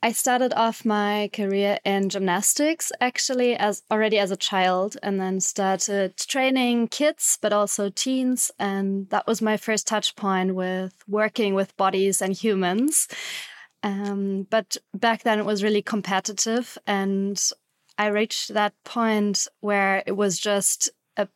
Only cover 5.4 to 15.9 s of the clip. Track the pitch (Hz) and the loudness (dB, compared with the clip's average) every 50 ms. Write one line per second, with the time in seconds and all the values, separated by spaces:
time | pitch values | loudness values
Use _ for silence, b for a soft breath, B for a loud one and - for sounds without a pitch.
5.4 | 185 - - - 202 190 190 185 - - 202 202 196 185 - - - - - 277 | -2 -2 -2 0 0 2 2 0 0 0 0 0 0 0 -2 -6 -8 -4 -2 0
6.4 | 262 262 262 262 254 240 240 240 233 226 - - 294 302 311 _ - - - - | 2 2 4 4 4 4 4 2 2 0 0 2 2 2 2 _ 0 -2 0 0
7.4 | - 214 208 208 208 202 - - 208 202 196 - - 262 262 262 262 254 254 240 | 0 0 2 2 2 0 0 -2 -2 -2 -2 -4 -2 -2 0 0 2 0 0 0
8.4 | - - - _ 208 202 196 196 196 196 196 196 196 190 - 208 - - 226 214 | -2 -4 -4 _ -4 -2 0 0 0 0 0 -2 -4 -2 -2 -2 0 0 0 0
9.4 | 220 220 214 208 - - 220 214 - - 226 208 202 - - - - 196 190 185 | 2 0 0 0 0 -2 -2 -2 0 -2 -2 0 -2 -2 -6 -2 -2 0 0 2
10.4 | 185 190 185 185 185 185 185 185 185 185 - _ - - 196 208 214 214 - - | 2 0 0 -2 -2 -2 -2 -2 -4 -6 -10 _ -12 -4 -2 0 0 0 0 0
11.4 | 226 202 190 190 196 190 _ _ 196 190 196 190 190 196 190 - 196 190 196 - | 0 0 2 0 0 -2 _ _ 0 2 4 4 2 2 2 2 0 -2 -2 0
12.4 | - 226 208 190 190 180 180 208 247 294 311 - - B B B B B B B | 0 0 2 2 2 2 2 2 2 2 2 2 0 B B B B B B B
13.4 | B B B B B B B _ - 208 196 196 202 202 202 196 196 196 196 190 | B B B B B B B _ -6 -4 -4 -4 -4 -4 -4 -2 -2 -2 -2 -2
14.4 | 196 - - 220 214 _ - - _ _ _ 190 - 233 226 220 - 247 220 208 | -4 0 0 0 0 _ -8 -10 _ _ _ 0 0 2 0 2 2 0 0 2
15.4 | 208 196 214 202 196 214 214 208 202 - | 2 0 -2 0 2 2 2 0 0 0